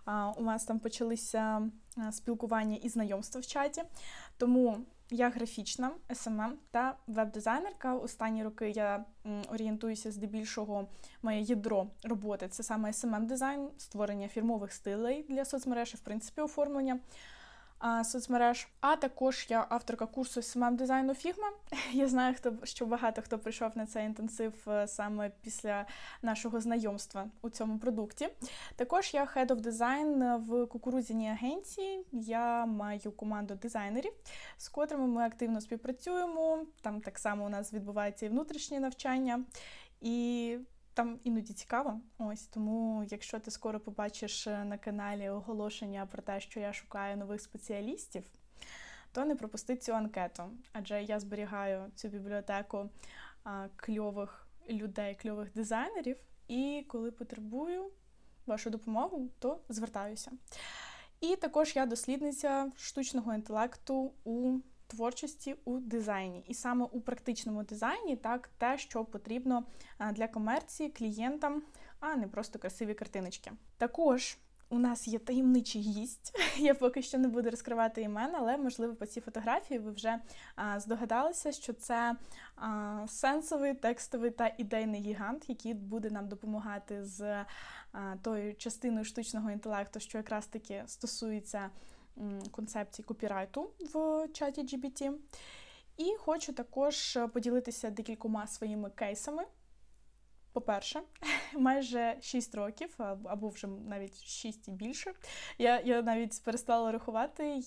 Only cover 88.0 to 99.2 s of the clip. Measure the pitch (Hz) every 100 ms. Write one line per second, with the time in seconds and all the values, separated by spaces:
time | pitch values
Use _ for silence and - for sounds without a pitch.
88 | 196 190 226 214 208 208 233 226 247 220
89 | 220 - 226 220 214 208 220 208 202 220
90 | - 220 214 214 208 220 - 202 233 -
91 | 226 - 226 214 202 208 196 190 - -
92 | - - 208 196 190 - 214 220 202 -
93 | 220 214 214 196 190 269 370 - 320 311
94 | 311 311 311 311 285 285 262 269 269 262
95 | 277 294 - - - - - - - -
96 | 339 427 - 320 311 254 240 - 285 285
97 | - 254 233 240 233 247 247 226 226 208
98 | 226 220 226 214 214 - 220 214 202 -
99 | 208 208